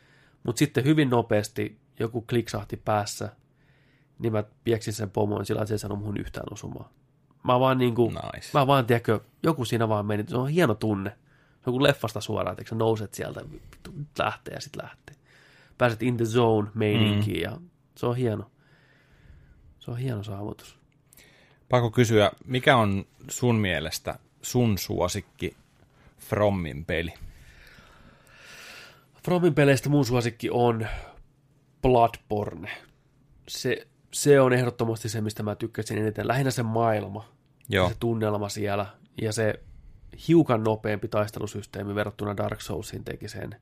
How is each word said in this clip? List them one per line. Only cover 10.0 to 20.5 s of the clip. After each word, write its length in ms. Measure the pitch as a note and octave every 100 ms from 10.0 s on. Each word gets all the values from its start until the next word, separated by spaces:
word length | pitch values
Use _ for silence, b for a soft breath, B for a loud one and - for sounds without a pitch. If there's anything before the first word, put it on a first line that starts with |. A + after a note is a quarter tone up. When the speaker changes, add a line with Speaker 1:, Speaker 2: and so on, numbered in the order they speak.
| G#2
Speaker 1:
meni. 180 | G#2 G#2+
Se 100 | B2
on 120 | C3+
hieno 260 | E3 D3+ G#2+
tunne. 340 | A2 G2+ G2 - _ b b b
Se 60 | B2+
on 40 |
kuin 100 | B2
leffasta 380 | C#3+ C#3 G#2+ G#2
suoraan, 340 | - G2+ F#2 F#2+
että 100 | -
sä 60 | A2+
nouset 380 | A2+ A2 G2+
sieltä, 280 | - - - B2+
vittu, 400 | - - - - D#3
nyt 100 | D3 -
lähtee 340 | F#2 - -
ja 80 | -
sit 140 | - -
lähtee. 400 | - - - - b b b b b b
Pääset 260 | B2 A2
in 140 | B2+ A#2
the 80 | A2+
zone 440 | A#2 A#2 A2 G#2
meininkiin 640 | A2 G#2+ G#2+ G#2+ G#2 G#2 F2+
Speaker 2:
Mm. 160 | E2+
Speaker 1:
ja 40 | - F3 _ _ -
se 100 | B2
on 100 | B2
hieno. 360 | A#2+ G#2 G#2 _ b b b b b b b b b b b _
Se 120 | -
on 60 | B2
hieno 260 | C3 A2
saavutus. 540 | G#2 G2 G#2